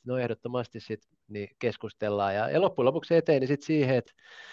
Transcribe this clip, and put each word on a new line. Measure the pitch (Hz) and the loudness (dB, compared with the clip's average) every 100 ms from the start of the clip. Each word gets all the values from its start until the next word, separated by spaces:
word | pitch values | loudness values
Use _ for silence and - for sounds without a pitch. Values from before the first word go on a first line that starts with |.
| 123 | -6
no | 127 | -4
ehdottomasti | 120 110 120 123 117 113 | -2 -4 -6 -6 -6 -10
sit, | - 110 _ _ - | -10 -10 _ _ -12
niin | 104 101 - | -10 -10 -4
keskustellaan, | 120 - 110 - 107 101 98 101 | -4 -4 -10 -6 -2 0 0 0
ja, | 123 | 0
ja | 160 | 2
loppujen | 185 175 123 | 2 2 0
lopuksi | 156 - | 0 2
se | 170 | 2
eteni | 160 143 131 | 4 2 2
sit | 143 | -2
siihen, | - 156 131 127 | 0 2 4 2
että, | - _ - - - | 0 _ -20 -20 -20